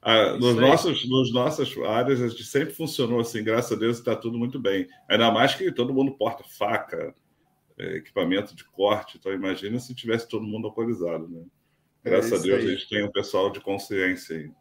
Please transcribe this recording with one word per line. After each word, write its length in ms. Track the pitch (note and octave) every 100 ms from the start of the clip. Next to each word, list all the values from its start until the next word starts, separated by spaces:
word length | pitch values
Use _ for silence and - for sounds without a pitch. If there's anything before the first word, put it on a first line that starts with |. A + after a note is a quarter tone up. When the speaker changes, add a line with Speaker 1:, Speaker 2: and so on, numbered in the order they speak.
Speaker 1:
Ah, 340 | G#2+ A2+ G2+ -
Speaker 2:
Isso 20 |
Speaker 1:
nos 200 | A#2+ A2+
Speaker 2:
aí. 20 |
Speaker 1:
nossos, 480 | C3 D#3+ F3+ C3 A#2+
nos 240 | C3 B2
nossas 440 | A#2+ B2 - C3+ -
áreas, 440 | D#2 A2 B2 C3
a 60 | A#2+
gente 160 | A2
sempre 300 | - C#3 D#3+
funcionou 460 | - E3 - A#2+ A#2+
assim, 220 | A#2 A#2
graças 300 | G#2+ A2+ A#2+
a 80 | G#2+
Deus, 200 | A2 A#2
tá 140 | -
tudo 240 | A2 A#2 A#2
muito 200 | A#2 C3+
bem. 280 | G2 G2 F2+ - _
Ainda 240 | A2 A#2
mais 220 | A2 C3+
que 180 | - F#3
todo 220 | - B2+
mundo 180 | C3+ C3+
porta 320 | - - -
faca, 680 | - - G#2 G#2+ - E2+ D#2+ - _ _ _ _ _ _
é, 200 | F#2 E2+
equipamento 580 | D#2+ - E2+ F#2+ G#2
de 100 | -
corte, 540 | - - G2+ G#2 - -
então 140 | F#2+
imagina 460 | G2 F#2+ F#2 G2 A#2+
se 140 | B2+
tivesse 340 | B2+ A#2 A2+ -
todo 180 | A2 G#2+
mundo 220 | G#2+ A2+
alcoolizado, 600 | - A#2 G#2+ E2+ E2 E2
né? 140 | E2+ E2+ _ _ _ _ _
Speaker 3:
É 60 | -
Speaker 1:
Graças 220 | F#2+ A#2
a 40 | G#2
Speaker 3:
isso 80 |
Speaker 1:
Deus, 160 | E2+ G2
Speaker 3:
aí. 60 | G2+
Speaker 1:
a 20 |
gente 180 | F#2 -
tem 160 | G#2
um 60 | G2+
pessoal 400 | G2 F#2+ G2 G2
de 100 | G2
consciência 760 | - G2 - G2+ F#2 F2+ - D#2+
aí. 140 | D2+ -